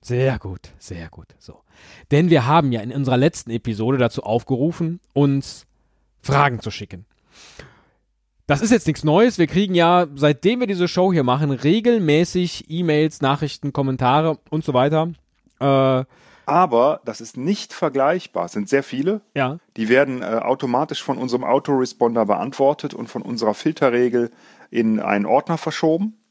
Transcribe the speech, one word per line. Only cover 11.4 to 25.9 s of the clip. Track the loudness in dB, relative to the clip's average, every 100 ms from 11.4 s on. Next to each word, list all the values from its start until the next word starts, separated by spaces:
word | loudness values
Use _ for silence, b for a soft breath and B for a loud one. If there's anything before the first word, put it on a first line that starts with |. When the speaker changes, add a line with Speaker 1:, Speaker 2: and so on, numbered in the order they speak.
| 0
Speaker 1:
regelmäßig | 0 0 2 2 2 4 2 2 0 -4 -6 -10
E-Mails, | -4 0 2 0 0
Nachrichten, | -2 -2 -4 -6 -8
Kommentare | -4 -4 0 2 2 2 -2 _
und | -6
so | -2
weiter. | 0 2 0 -2 -6 _ _ _ _
Äh, | 0 2 2 0 -2 b b b
Speaker 2:
Aber | -2 2 4 4 2 0
das | -6 -12
ist | -14 -8
nicht | -4 -4 -6
vergleichbar. | -6 -4 0 0 0 -4 -8 -6
Es |
sind | -6 -2
sehr | -2
viele. | -2 -4 -4 -4 _
Speaker 1:
Ja. | -4 -4 -4 _ -8
Speaker 2:
Die | 2
werden, | 4 4 -2
äh, | -4 -4
automatisch | -2 -2 0 -2 -2 -6
von | -6 -6
unserem | -2 -4
Autoresponder | 0 0 2 0 -2 0 0 2 0
beantwortet | 0 -2 0 0 0 -6
und | -10 -12
von | -12
unserer | -10 -4 -2
Filterregel | -2 -4 0 0 2 2 2 -2 b b b b
in | -2 0 0
einen | 0 -2 2
Ordner | 0 0 -6
verschoben | -4 -2 0